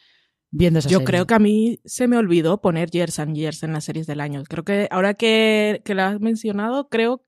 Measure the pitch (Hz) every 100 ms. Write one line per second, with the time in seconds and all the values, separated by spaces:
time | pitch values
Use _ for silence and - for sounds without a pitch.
0 | _ _ _ _ _ 151 175 160 143 185
1 | 131 180 185 226 208 214 226 - - -
2 | 254 240 202 170 160 202 190 165 170 175
3 | 170 - 151 151 156 156 160 156 156 151
4 | 160 147 147 143 143 170 175 202 208 185
5 | 196 202 226 220 220 214 208 208 - 190
6 | 190 202 226 220 220 202 220 269 277 226
7 | 226 254